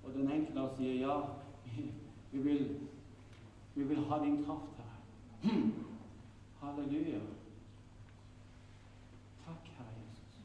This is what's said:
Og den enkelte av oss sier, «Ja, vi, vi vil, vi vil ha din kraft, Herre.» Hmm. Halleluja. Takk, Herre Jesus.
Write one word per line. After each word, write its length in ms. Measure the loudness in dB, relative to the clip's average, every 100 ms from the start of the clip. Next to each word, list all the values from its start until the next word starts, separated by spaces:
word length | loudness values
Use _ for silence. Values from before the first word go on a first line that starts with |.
Og 100 | -2
den 160 | 4 6
enkelte 300 | 6 4 2
av 100 | 0
oss 80 | 2
sier, 160 | 4 6
«Ja, 140 | 6 4 2 -4 -8 -10
vi, 240 | -6 -2 -2 -4 -10 -12 -4
vi 100 | 2
vil, 200 | 6 6 6 2 -4 -10 -14 -16 -16 -16 -16 -16 -6
vi 140 | 0 4
vil 160 | 4 6
ha 120 | 6
din 160 | 6 6
kraft, 340 | 4 0 -4 -8
Herre.» 80 | -10 -10 -14 -14 -14 2
Hmm. 300 | 6 8 6 4 -4 -8 -10 -14 -14 -14 -16 -8
Halleluja. 600 | -4 -2 2 2 2 0 -2 -8 -12 -14 -14 -16 -16 -16 -16 -16 -16 -16 -16 -16 -16 -16 -16 -16 -16 -16 -16 -14
Takk, 240 | -12 -10 -12 -12
Herre 240 | -10 -10
Jesus. 380 | -10 -12 -16 -16